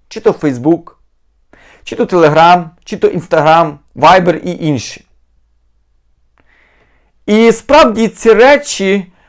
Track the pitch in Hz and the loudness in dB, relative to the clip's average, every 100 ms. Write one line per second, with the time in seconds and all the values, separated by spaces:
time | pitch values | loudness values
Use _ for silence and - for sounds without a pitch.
0 | _ 220 214 - 151 123 135 165 - _ | _ -4 -4 -2 -4 -4 -2 -2 -6 _
1 | _ _ _ _ _ _ _ _ - - | _ _ _ _ _ _ _ _ -14 -8
2 | 233 180 156 151 170 180 165 _ - 196 | -2 2 2 4 4 2 -2 _ -16 -4
3 | 208 180 - 165 151 165 160 147 _ - | -4 -4 -4 -2 2 2 0 -6 _ -2
4 | 151 190 180 156 180 175 160 135 - - | 2 2 0 -4 -6 -8 -4 -6 -8 -18
5 | _ _ _ _ _ _ _ _ _ _ | _ _ _ _ _ _ _ _ _ _
6 | _ _ _ _ _ _ _ _ _ _ | _ _ _ _ _ _ _ _ _ _
7 | _ _ - 214 233 226 - 294 269 214 | _ _ -2 2 2 0 2 2 2 0
8 | 226 - 226 214 254 285 - - 190 196 | -4 -2 0 4 4 2 -2 -6 -4 -4
9 | 180 _ | -6 _